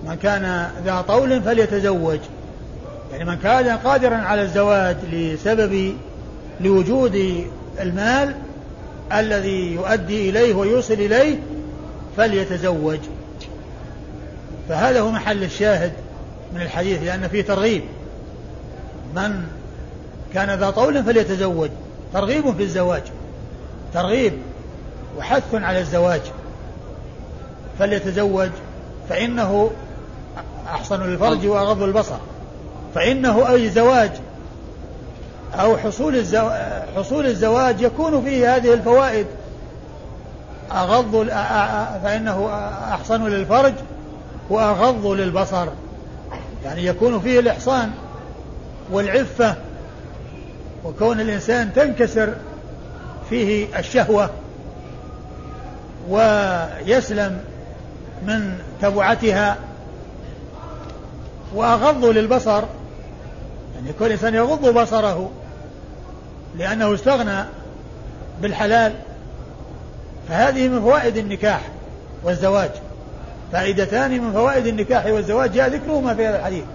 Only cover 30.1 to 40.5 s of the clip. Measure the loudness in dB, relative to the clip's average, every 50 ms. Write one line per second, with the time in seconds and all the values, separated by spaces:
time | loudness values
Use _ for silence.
30.1 | -14 -14 -14 -12 -12 -12 -12 -12 -12 -12 -10 -8 -8 -8 -4 -2 -2 -2 0 -2
31.1 | 0 2 2 2 2 2 2 2 2 4 4 2 2 2 2 2 2 2 2 0
32.1 | -4 -10 -10 -12 -14 -14 -14 -14 -14 -14 -14 -14 -14 -14 -14 -6 -2 2 2 2
33.1 | 4 4 4 4 6 6 6 8 6 6 6 6 4 6 8 8 8 8 6 4
34.1 | 2 -6 -12 -14 -14 -16 -16 -14 -14 -14 -14 -14 -14 -14 -14 -14 -14 -14 -14 -14
35.1 | -14 -14 -14 -14 -14 -14 -12 -10 -2 2 4 4 4 4 2 -2 -2 0 0 2
36.1 | 2 2 2 4 4 4 4 4 2 -2 -4 -4 -6 -6 -8 -4 -4 -4 -2 0
37.1 | 0 2 2 2 2 4 4 4 4 6 4 4 2 4 2 2 2 2 0 2
38.1 | 2 2 2 2 2 4 6 6 6 6 6 6 6 6 6 6 6 8 6 6
39.1 | 2 0 -2 -2 -6 -12 -14 -14 -14 -14 -14 -14 -14 -16 -16 -16 -16 -14 -14 -14
40.1 | -14 -14 -14 -14 -14 -14 -14 -14